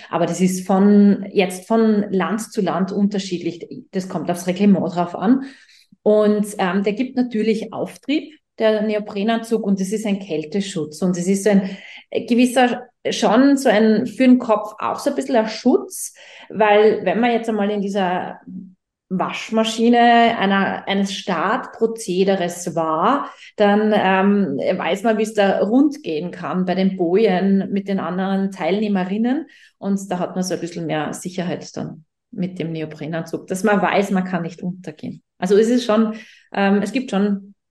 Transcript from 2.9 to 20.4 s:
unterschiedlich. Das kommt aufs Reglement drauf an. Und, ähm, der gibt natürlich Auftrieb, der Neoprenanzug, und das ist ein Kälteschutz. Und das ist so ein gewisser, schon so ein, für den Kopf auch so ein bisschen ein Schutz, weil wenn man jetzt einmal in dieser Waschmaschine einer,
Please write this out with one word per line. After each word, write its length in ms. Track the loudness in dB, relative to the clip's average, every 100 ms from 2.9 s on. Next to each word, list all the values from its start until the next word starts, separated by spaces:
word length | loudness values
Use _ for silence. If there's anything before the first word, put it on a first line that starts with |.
unterschiedlich. 760 | 0 0 -2 -4 -6 -6 -8 -14 -16 -8
Das 180 | -8 -6
kommt 220 | -6 -4
aufs 160 | -4 -4
Reglement 480 | 2 4 4 2 -2
drauf 180 | -4 -2
an. 280 | 0 0 0 -16 _ _ _ _
Und, 460 | 2 4 4 2 -2 -2
ähm, 240 | 0 0
der 120 | 0
gibt 240 | -2 -4 -2
natürlich 540 | -2 0 0 0 -4
Auftrieb, 640 | -8 -10 -10 -4 -4 -4 -16 _ 0
der 240 | 0 2
Neoprenanzug, 800 | 0 -2 -4 -4 -2 -2 -2 -2
und 160 | 0 -2
das 100 | -2
ist 180 | -4 -2
ein 100 | -4
Kälteschutz. 840 | -4 -6 -4 -4 -4 -6 -8 -2
Und 120 | -2 0
das 120 | 0
ist 160 | 0
so 80 | 2
ein 260 | 2 2 -8 -16 -20 _
gewisser, 760 | -6 0 2 2 4 2 0 -10 _ -6
schon 480 | 0 2 4 4 4
so 140 | 2
ein, 380 | 4 4 2 0
für 160 | 2
den 160 | 4 4
Kopf 340 | 4 0 -2 -8
auch 180 | -6 -4
so 140 | -4
ein 40 | -4
bisschen 200 | 0 0
ein 120 | 0
Schutz, 680 | 0 2 2 -2 -12 -14 -16 -20 -20 -14
weil 520 | 0 4 6 6 4
wenn 160 | 0 0
man 100 | 0
jetzt 180 | 0 -2
einmal 200 | -2 -2
in 120 | -2
dieser 580 | -4 -2 -2 -2 -6 -12 -16 -16 -16 _ _ _ _
Waschmaschine 1300 | -4 -4 -6 -4 -2 -2 2 4 6 6 6 4
einer, 480 | 2